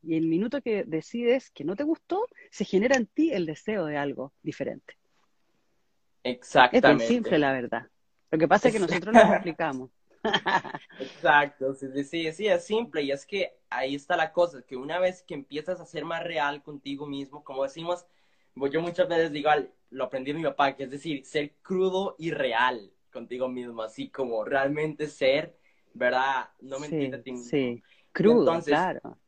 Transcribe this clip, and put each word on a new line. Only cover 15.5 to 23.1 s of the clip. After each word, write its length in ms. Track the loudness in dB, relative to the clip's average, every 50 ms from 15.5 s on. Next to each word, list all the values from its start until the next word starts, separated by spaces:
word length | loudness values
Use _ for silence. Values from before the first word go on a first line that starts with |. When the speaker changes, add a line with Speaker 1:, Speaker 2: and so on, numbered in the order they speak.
| -10 -10 -6 -6 -8 -8
Speaker 2:
a 40 | -10
ser 200 | -12 -10 -10 -8
más 180 | -6 -6 -6 -6
real 380 | -4 -2 -2 -2 -2 -2 -6 _
contigo 440 | -14 -16 -14 _ -10 -10 -10 -8 -10
mismo, 360 | -8 -10 -10 -10 -14 -20 -16
como 200 | -12 -6 -4 -4
decimos, 420 | -4 -4 -8 -6 -6 -6 -6 -6 _ _ _ _ _ _ _ _ _ _
bo-, 120 | -4 -4 -2
yo 140 | -2 -2
muchas 260 | -4 -2 0 0 0 2
veces 240 | 2 2 2 0
digo, 180 | 0 -2 2 2
al-, 220 | 2 2 2 -4 _ _ _ _
lo 140 | -8 -6 -6
aprendí 260 | -4 -4 -6 -6 -4
de 60 | -6 -2
mi 40 | -2
papá, 300 | -4 0 2 0 0 0
que 80 | -2 -10
es 80 | -10
decir, 340 | -10 -12 -8 -8 -8 -8 -8
ser 280 | -6 -4 -4 -4 -4 _ _
crudo 540 | _ -6 -2 0 0 0 0 0 -4 -4 -6 _
y 120 | -6 -6
real 600 | -4 -2 -2 0 2 2 2 2 2 -2 -10 -16 _ _ _ _